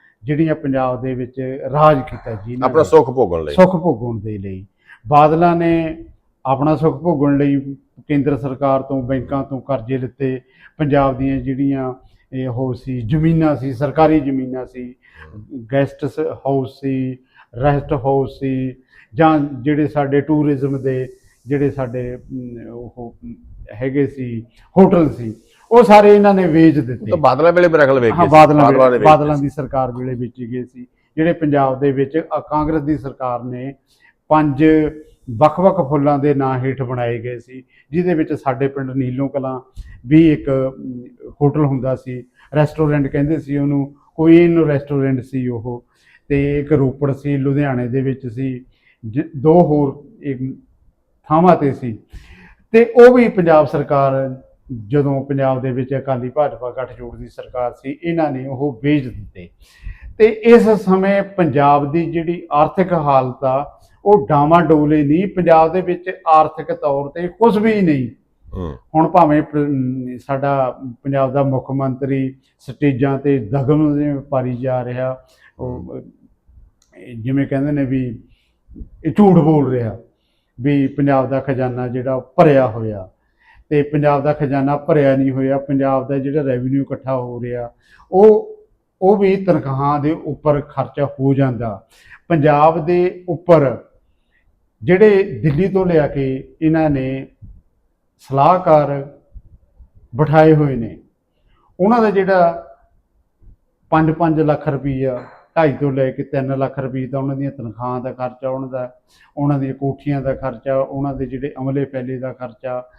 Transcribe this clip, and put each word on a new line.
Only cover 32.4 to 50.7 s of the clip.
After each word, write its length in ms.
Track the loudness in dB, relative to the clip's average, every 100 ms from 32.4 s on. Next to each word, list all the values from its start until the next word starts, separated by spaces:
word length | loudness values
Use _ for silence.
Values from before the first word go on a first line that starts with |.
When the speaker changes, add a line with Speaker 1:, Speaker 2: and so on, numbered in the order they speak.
Speaker 1:
ਕਾਂਗਰਸ 420 | -4 -4 -2 -2
ਦੀ 160 | -2 -4
ਸਰਕਾਰ 440 | -8 -8 -6 -6
ਨੇ 320 | -8 -10 -12 -14 _ _ _ _ -2
ਪੰਜ 360 | 0 2 2 4 4 0 -6 -18 _ -12
ਵੱਖ-ਵੱਖ 580 | 0 2 4 2 2 0
ਫੁੱਲਾਂ 300 | 0 0 2
ਦੇ 160 | 0
ਨਾਂ 240 | 0 -2 -2
ਹੇਠ 240 | -4 -6
ਬਣਾਏ 360 | -6 -4 -4 -6
ਗਏ 200 | -8 -14
ਸੀ, 260 | -16 -20 -20 _ _
ਜਿਹਦੇ 240 | -2 0
ਵਿੱਚ 180 | 0 -2
ਸਾਡੇ 360 | -4 -4 -2 -4
ਪਿੰਡ 220 | -4 -6
ਨੀਲੋਂ 380 | -4 -4 -4 -4
ਕਲਾਂ 320 | -4 -6 -10 -14 -18 -18 -16 2
ਵੀ 260 | 6 6
ਇੱਕ, 180 | 2 0
ਅਮ, 540 | -2 -2 -6 -12 -14 -16 -20 -20 -2
ਹੋਟਲ 220 | 0 2
ਹੁੰਦਾ 320 | 0 -2 -4 -6
ਸੀ, 280 | -8 -14 -16 _ _
ਰੈਸਟੋਰੈਂਟ 520 | -2 -2 0 0 0 -2
ਕਹਿੰਦੇ 320 | -2 -2 -4
ਸੀ 180 | -4 -4
ਉਹਨੂੰ, 380 | -2 -2 -4 -10 _ 0
ਕੋਈ 200 | 6 6
ਇਹਨੂੰ 300 | 6 4 2
ਰੈਸਟੋਰੈਂਟ 540 | 0 -2 -2 -2 -2
ਸੀ 280 | -4 -6 -6
ਉਹ, 360 | -6 -10 -12 -16 _ _ _ -4
ਤੇ 320 | -2 0 -2
ਇੱਕ 120 | 0
ਰੋਪੜ 400 | 0 0 -2 -4
ਸੀ, 240 | -4 -4 -2
ਲੁਧਿਆਣੇ 520 | 0 0 -2 -2 -4
ਦੇ 120 | -2
ਵਿੱਚ 240 | -2 -4 -8
ਸੀ, 380 | -8 -8 -8 -14 _ _ _ -8
ਜ-, 180 | -8 -8 -2
ਦੋ 240 | 4 4
ਹੋਰ 440 | 4 2 0 -4 -16 -12
ਇੱਕ 340 | -10 -8 -8 -10 _